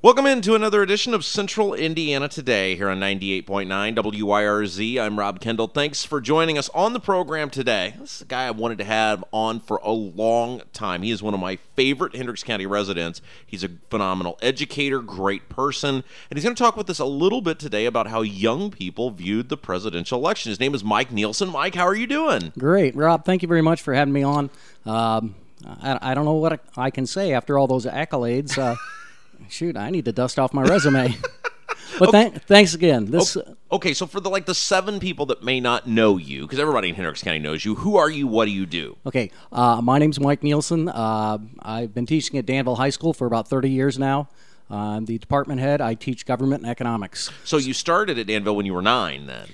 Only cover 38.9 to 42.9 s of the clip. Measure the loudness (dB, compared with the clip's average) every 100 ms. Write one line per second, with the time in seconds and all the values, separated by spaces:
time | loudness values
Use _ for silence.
38.9 | -10 -4 -4 -4 -8 -10 0 2 4 4
39.9 | 4 4 2 0 0 0 0 0 -2 -2
40.9 | -2 -2 0 -2 -4 -8 -16 -10 -8 -6
41.9 | -4 -2 -2 0 -4 -2 -2 0 2 0